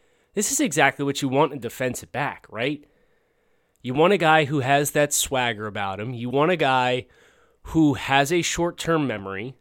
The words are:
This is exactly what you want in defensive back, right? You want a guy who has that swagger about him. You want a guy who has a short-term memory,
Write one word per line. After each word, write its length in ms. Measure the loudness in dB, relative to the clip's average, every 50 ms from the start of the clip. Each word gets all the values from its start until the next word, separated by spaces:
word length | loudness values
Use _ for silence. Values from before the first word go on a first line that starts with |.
| _ _ _ _ _ _ _
This 180 | -4 -2 -2 0
is 80 | 0
exactly 440 | 0 0 2 4 4 4 2 0 -2
what 180 | -4 -2 -2 -2
you 60 | 0
want 240 | 2 2 2 2 0
in 60 | -4
defensive 540 | -10 -12 -8 -6 -4 -4 -4 -6 -10 -10 -6
back, 340 | -6 -6 -6 -6 -10 -14 -14
right? 340 | -8 -6 -4 -4 -4 -6 -10 _ _ _ _ _ _ _ _ _ _ _ _ _ _ _ _ _ _ _ -10
You 120 | -4 0
want 200 | 2 4 4 4
a 40 | 4
guy 280 | 4 4 6 4 4
who 140 | 2 0 -2
has 320 | 0 2 2 2 2 0 0
that 200 | 0 0 0 0
swagger 540 | -2 -2 -2 -2 -2 -2 -2 -2 -4 -6
about 340 | -8 -6 -6 -6 -6 -6 -6
him. 120 | -8 -8 -8
You 180 | -8 -6 -2
want 200 | 0 2 2 2
a 60 | 2
guy 500 | 2 2 2 2 2 2 2 0 -2 -4 -8 _ _ _ _ _ _ _ _ _ _ -14 -2
who 240 | 2 4 4 4 4
has 380 | 0 0 2 2 2 2 2 0
a 100 | -2 -2
short-term 640 | -2 -2 -2 -2 -4 -4 -6 -4 -2 0 0 0 -2
memory, 460 | -4 -6 -8 -8 -10 -8 -10 -10 -12 _